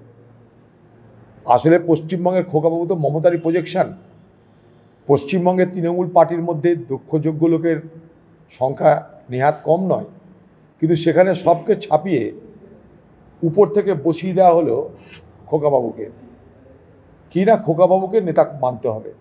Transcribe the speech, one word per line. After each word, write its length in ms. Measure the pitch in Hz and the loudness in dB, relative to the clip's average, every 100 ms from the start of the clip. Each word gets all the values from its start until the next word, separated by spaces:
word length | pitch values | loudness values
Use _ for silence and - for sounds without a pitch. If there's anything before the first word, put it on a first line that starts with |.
| - - - - _ _ _ _ _ _ - - - - - | -20 -20 -20 -20 _ _ _ _ _ _ -20 -20 -20 -14 2
আসলে 340 | 120 156 175 170 | 2 6 4 4
পশ্চিমবঙ্গের 560 | 156 156 180 180 185 | -2 -2 -4 -2 -2
খোকাবাবু 440 | 180 156 160 165 170 | -2 -2 0 -2 -2
তো 80 | 180 | -2
মমতারই 420 | 143 151 170 170 | -2 0 0 0
প্রজেকশন। 560 | 165 170 165 185 - - - - _ _ _ _ _ _ _ _ - | -2 -2 -4 -4 -4 -6 -20 -20 _ _ _ _ _ _ _ _ 0
পশ্চিমবঙ্গের 600 | 143 143 190 175 185 180 | 0 0 -2 0 0 -2
তৃণমূল 360 | 185 170 175 175 | -2 -4 -4 0
পার্টির 280 | 180 160 175 | 2 2 0
মধ্যে 340 | 170 165 170 170 | -4 -2 0 -2
দক্ষ 420 | - 135 - 156 | -4 -10 -4 -4
যোগ্য 280 | 147 156 165 | -2 -2 0
লোকের 440 | 165 165 160 160 - - _ _ _ _ | 0 0 -2 -6 -18 -20 _ _ _ _
সংখ্যা 600 | - 131 139 160 147 - - - | -6 -6 0 2 2 -2 -18 -10
নেহাত 300 | 127 139 151 | -2 0 0
কম 220 | - 165 190 | -2 0 0
নয়, 180 | 127 107 - - - _ _ _ _ | -4 -4 -16 -20 -20 _ _ _ _
কিন্তু 160 | 160 165 | 0 2
সেখানে 400 | 160 160 185 180 | 2 4 4 2
সবকে 400 | 170 170 - 214 | 0 0 0 -2
ছাপিয়ে 560 | - 151 196 151 107 - - - - - - - _ _ _ _ | 0 -2 0 -2 -2 -8 -18 -20 -20 -20 -20 -20 _ _ _ _
উপর 240 | 165 165 202 | -2 2 2
থেকে 260 | 208 202 | 2 -2
বসিয়ে 400 | 175 147 160 185 | -2 -2 -2 -4
দেওয়া 200 | 180 185 | 2 4
হলো 360 | 170 156 120 156 - - - - - - | 4 2 -2 -4 -12 -20 -20 -20 -20 -6
খোকাবাবুকে। 680 | 156 147 139 120 110 107 - - - - _ - - _ _ _ _ _ | -2 0 0 -2 -6 -12 -14 -20 -20 -20 _ -20 -20 _ _ _ _ _
কি 160 | - 196 | -2 2
না, 120 | 226 | 2
খোকাবাবুকে 640 | - 160 180 185 190 220 | 0 2 4 2 2 -2
নেতা 360 | 180 156 151 147 | 0 0 0 -2
মানতে 260 | 127 117 123 | -6 -4 -6
হবে। 260 | 107 107 - | -6 -10 -20